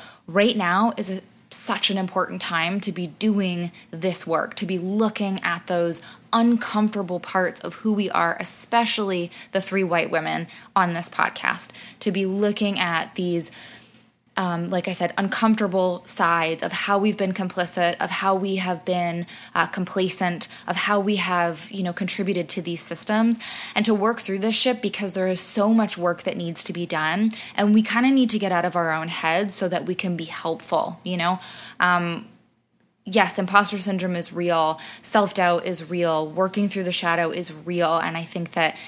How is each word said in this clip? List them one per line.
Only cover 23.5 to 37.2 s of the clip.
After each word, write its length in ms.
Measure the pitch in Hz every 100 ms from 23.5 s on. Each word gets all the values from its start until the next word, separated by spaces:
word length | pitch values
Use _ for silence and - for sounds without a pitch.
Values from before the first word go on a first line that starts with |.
| - - -
and 80 | 220
to 80 |
work 280 | 208 214 233
through 180 | - 190
this 160 | 214 220
shit 260 | 254 240
because 320 | 208 202 202
there 140 | 185 185
is 140 | 185
so 320 | - - 208
much 240 | 226 208 -
work 260 | 175 170
that 140 | - -
needs 260 | 170 165
to 80 | -
be 140 | 170 170
done, 460 | 160 156 180 220 220 - -
and 160 | 208
we 80 | 214
kinda 300 | 214 214 262
need 180 | 269 233
to 100 | 214
get 140 | 196
out 100 | 180
of 140 | 175 175
our 160 | 165
own 160 | 160 170
heads 440 | 165 160 170 208
so 140 | - 180
that 180 | 175 165
we 80 |
can 220 | 180 185 170
be 100 | 160
helpful, 760 | - 165 160 - 165 - 170
you 140 | 180 180
know? 220 | 175 185 - - - -
Um, 440 | 180 175 170 165 - - _ _ _ _ _ _ -
yes, 280 | 208 180 -
imposter 380 | 185 202 196 208
syndrome 360 | 196 190 185 175
is 160 | 170
real, 480 | 170 175 165 156 160 - -
self-doubt 640 | - 220 196 190 180 175 -
is 240 | 170 156
real, 380 | 175 170 160 156
working 400 | 160 185 202 202
through 160 | 196
the 80 | 180
shadow 400 | 180 170 170